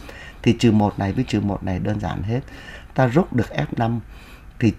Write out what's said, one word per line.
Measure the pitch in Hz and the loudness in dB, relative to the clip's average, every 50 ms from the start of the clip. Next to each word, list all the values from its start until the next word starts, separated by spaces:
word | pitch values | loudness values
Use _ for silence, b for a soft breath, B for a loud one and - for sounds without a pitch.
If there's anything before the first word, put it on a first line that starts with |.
| B B B B B B B B | B B B B B B B B
Thì | - - 107 - | 2 2 2 4
trừ | - 120 | 6 4
một | 107 107 104 101 - - | 6 6 4 2 2 0
này | 101 98 95 | -2 -2 0
với | 120 131 - | -2 -2 -2
trừ | - 104 | 0 0
một | 101 101 98 - - | 0 0 -2 -2 -4
này | 95 92 90 | -4 -4 -2
đơn | 107 104 107 104 | -2 -2 -4 -2
giản | 104 92 95 92 - | -2 -4 -4 -4 -4
hết. | 101 117 131 135 B B B B B B B B B - | -2 -4 -4 -4 B B B B B B B B B 0
Ta | - 131 123 | 2 2 4
rút | 113 160 196 - - | 4 2 2 2 2
được | 123 107 - | 0 0 0
F | - - 143 - - - | -2 -4 -4 -4 -2 -2
năm | 117 113 120 113 - B B B B B B B B B - - | 0 0 0 -2 -6 B B B B B B B B B -6 0
thì | - 107 101 | 2 2 2